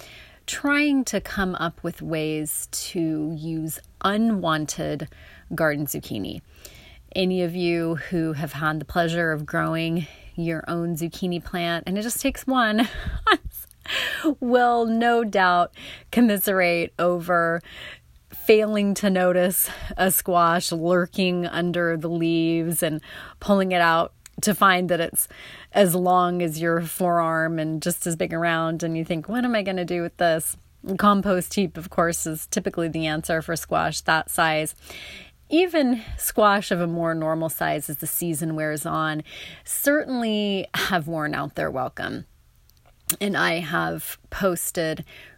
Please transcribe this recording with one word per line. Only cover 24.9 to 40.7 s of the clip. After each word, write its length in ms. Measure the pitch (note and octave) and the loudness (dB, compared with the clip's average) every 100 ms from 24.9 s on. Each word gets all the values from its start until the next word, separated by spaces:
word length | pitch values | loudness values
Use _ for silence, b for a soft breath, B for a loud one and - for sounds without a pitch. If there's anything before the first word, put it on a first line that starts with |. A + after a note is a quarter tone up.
| E3+ | 0
it's 280 | E3+ - - B B B B | 0 -2 -6 B B B B
as 220 | G3 F#3+ | 4 4
long 480 | F3+ F3+ F3+ F3 F3 | 4 4 4 4 2
as 180 | E3+ D3+ | -2 0
your 200 | E3+ E3+ | 0 0
forearm 760 | E3 - F3+ E3+ E3 D#3+ D#3+ E3 | -2 -2 2 2 2 2 0 0
and 240 | D#3 D#3 | -2 -2
just 240 | F3 - F3 | -2 -2 -4
as 100 | E3 | -2
big 160 | E3+ | -4
around, 500 | E3 E3+ E3 D#3+ E3 | 0 0 2 0 -2
and 140 | E3+ E3 | -2 -2
you 80 | |
think, 240 | D#3+ E3 D3+ | -2 -4 -4
"What 160 | A#3+ | -2
am 100 | B3 | 0
I 80 | A3+ | 0
gonna 220 | G3 F#3 | -2 -4
do 180 | E3+ F3 | -2 -2
with 140 | E3+ - | -4 0
this?" 400 | F3 D#3+ - - - _ - | 2 2 -2 -10 -16 _ -6
A 100 | F#3+ | 2
compost 580 | G#3 G3+ G3+ F#3 - | 4 4 2 0 0
heap, 220 | - F3 E3 | -2 -2 -4
of 140 | E3+ | -6
course, 360 | - E3+ E3 E3 | 0 0 0 -4
is 200 | D#3 - | -6 -4
typically 420 | G#3 F#3+ - E3 | -4 -2 -2 -2
the 180 | D#3+ D#3 | -2 -2
answer 360 | D#3 - D#3+ | -2 -2 -2
for 120 | D#3 | -2
squash 460 | E3 - D#3+ D#3+ D3+ | -6 -2 0 0 -2
that 280 | - D#3+ - | 0 0 0
size. 440 | - D#3+ D#3 D#3 - B B B B B _ - | 0 2 2 -2 -8 B B B B B _ 0
Even 520 | D#4 F4+ E4+ B3+ A#3+ B B | 2 4 2 2 0 B B
squash 540 | - - G#3 G3+ - | -2 4 6 4 2
of 100 | F3 | 0
a 60 | E3+ | 0
more 280 | E3+ E3 | 0 0
normal 340 | D#3+ D#3 D#3+ D#3+ | 0 0 -2 -2
size 420 | - D#3 D3+ - | -2 -2 -2 -4
as 80 | D3 | -8
the 80 | D#3 | -6
season 480 | - F3 D3 E3 | -4 -2 -2 -2
wears 320 | D#3 D#3 D3+ E3 | -2 -2 -4 -4
on 360 | D#3 D#3 D3+ B B B B | -2 -2 -4 B B B B
certainly 1000 | - - C#4 D4 C4 B3 A3+ G#3 G#3 G3 - | -8 -2 2 2 0 -2 0 0 0 -2 -4